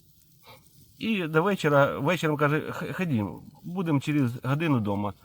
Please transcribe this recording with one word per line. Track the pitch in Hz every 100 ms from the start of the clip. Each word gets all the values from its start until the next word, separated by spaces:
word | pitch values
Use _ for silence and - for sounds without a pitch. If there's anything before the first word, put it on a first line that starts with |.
| _ _ _ _ - - _ - - -
І | 220 208 160
до | 156
вечора, | 190 190 151 143 135 80
вечором | 143 180 160 147
каже: | 147 156 -
«Х-, | - 95
ходім, | 147 180 120 98 69 - -
будемо | 160 180 165 143
через | 151 147 123 127
годину | 127 147 170 127
вдома». | 101 101 104 -